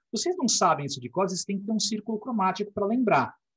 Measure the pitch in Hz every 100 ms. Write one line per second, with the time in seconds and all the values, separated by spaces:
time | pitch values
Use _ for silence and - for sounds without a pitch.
0 | _ 226 349 359 247 - 180 147 143 131
1 | 123 180 190 180 - 196 202 220 208 214
2 | - 214 262 220 185 180 202 202 202 247
3 | 220 147 - - _